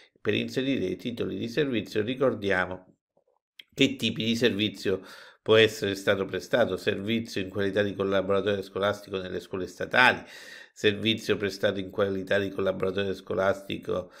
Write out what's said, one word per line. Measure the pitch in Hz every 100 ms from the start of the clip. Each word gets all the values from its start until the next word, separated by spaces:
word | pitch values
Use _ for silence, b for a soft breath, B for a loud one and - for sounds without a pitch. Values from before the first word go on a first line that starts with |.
| B _
per | -
inserire | 110 117 123 131 123 92
i | 92
titoli | 123 113 98 95
di | 113
servizio | - 143 117 - 107
ricordiamo | 107 135 135 107 98 92 90 92 - _ _ _ _ _ _ _ -
che | - 135 -
tipi | 113 104
di | 113 113
servizio | 120 98 107 - - 95 B B B B
può | - 110
essere | 110 107 101
stato | 95 - 98 95
prestato: | 92 - 127 101 92
servizio | - 98 101 113 113 -
in | 95
qualità | 104 98 104
di | 104
collaboratore | 92 98 98 92 98 98 101
scolastico | 95 95 101 101 - 95
nelle | 92 92
scuole | - 95 90
statali, | - 95 120 127 90 - B B B B
servizio | - 107 101 107 107 - 101
prestato | 101 - 104 98
in | 95
qualità | - 98 95 92 101
di | 98
collaboratore | 95 95 92 95 92 101
scolastico | 92 - 98 95 98 - 101 - 92 90 B